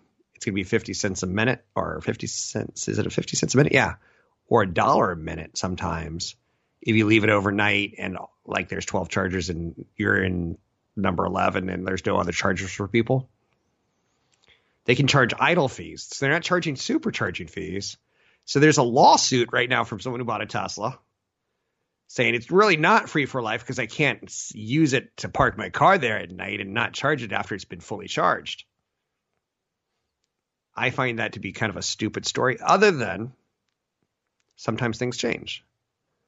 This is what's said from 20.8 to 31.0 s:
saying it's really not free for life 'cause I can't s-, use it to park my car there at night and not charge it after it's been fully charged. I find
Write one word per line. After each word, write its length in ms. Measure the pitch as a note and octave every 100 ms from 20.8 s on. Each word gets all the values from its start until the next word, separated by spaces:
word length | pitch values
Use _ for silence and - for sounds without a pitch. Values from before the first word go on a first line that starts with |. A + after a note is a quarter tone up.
| A2 - _ _ _ _ _ _ _ _ _ _ _
saying 260 | - A#2 A#2+
it's 160 | A#2+
really 260 | F3+ G#3+ D#3
not 320 | E3 A3 -
free 160 | D#3 B2+
for 160 | C3
life 240 | A2 A2+ -
'cause 140 | B2+
I 60 | A2+
can't 400 | - C#3+ - -
s-, 260 | - -
use 400 | G#2+ G#2+ D3+ D3
it 220 | B2+ - -
to 120 | G2+
park 280 | - B2 G#2
my 120 | F#2+
car 280 | - E3 G3
there 220 | A#2 G#2
at 100 | F2
night 300 | F2+ F#2+ G#2
and 160 | G2 A2+
not 180 | G2
charge 300 | - C#3 C#3+
it 80 | A2+
after 240 | G#2 - G2
it's 100 | -
been 140 | F2
fully 280 | - G#2 F#2
charged. 580 | D3 F3 G2+ - - - _ _ _ _ _ _ _ _ _ _ _ _ _ _ _ _ _ _ _ _ -
I 160 | B2
find 260 | C3+